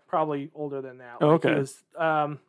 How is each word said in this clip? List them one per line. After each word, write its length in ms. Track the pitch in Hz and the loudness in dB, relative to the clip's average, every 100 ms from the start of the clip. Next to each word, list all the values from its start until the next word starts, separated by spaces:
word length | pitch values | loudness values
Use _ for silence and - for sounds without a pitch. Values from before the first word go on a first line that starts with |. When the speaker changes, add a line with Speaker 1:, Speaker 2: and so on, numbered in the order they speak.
| _ | _
Speaker 1:
probably 440 | 180 156 143 139 | 0 0 -2 -6
older 260 | 151 147 139 | -8 -6 -6
than 180 | 131 127 | -10 -14
that. 200 | 123 123 | -16 0
Speaker 2:
Oh, 80 | 151 | 4
Speaker 1:
Like, 140 | 160 | 6
he 60 | 139 | 4
Speaker 2:
okay. 100 | 123 | 0
Speaker 1:
was, 240 | 135 - _ - | -2 -8 _ -2
um, 400 | 160 156 147 147 | 0 2 0 -4